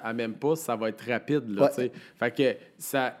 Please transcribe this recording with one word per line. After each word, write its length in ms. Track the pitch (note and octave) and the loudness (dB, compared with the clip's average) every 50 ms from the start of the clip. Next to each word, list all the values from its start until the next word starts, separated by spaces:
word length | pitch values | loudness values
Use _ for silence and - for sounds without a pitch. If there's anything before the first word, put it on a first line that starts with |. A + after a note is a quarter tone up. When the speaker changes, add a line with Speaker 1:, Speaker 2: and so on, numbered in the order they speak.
| - | -6
Speaker 1:
elle 120 | A2 A#2 A#2 | -4 -2 -2
m'aime 160 | A#2 A2+ A2 | -2 -4 -4
pas, 220 | - C3+ D3 D#3+ D#3+ | -2 0 0 0 0
ça 180 | - - A#2 | 0 -2 -2
va 140 | G#2+ A2 A2 | 0 -2 -2
être 120 | G#2 - - A#2 | -4 -4 -4 -2
rapide, 380 | A#2+ G#2+ - - D3 D3 B2 A2+ | -2 -2 0 0 0 0 0 0
là, 160 | G2+ G#2 C3+ | 2 4 4
Speaker 2:
Ouais. 60 | - | 4
Speaker 1:
tu 60 | - | 4
sais. 160 | - B2+ B2 - - - - - - | 2 -4 -4 -4 -8 -20 -14 -6 -2
Fait 160 | A#2 A#2+ A#2 | -2 0 2
que 200 | - C#3 B2 G#2 - - - _ - | 4 2 2 2 0 -6 -20 _ -14
ça, 400 | - - - C3+ C3 B2 - - | -8 -2 0 0 0 0 -2 -8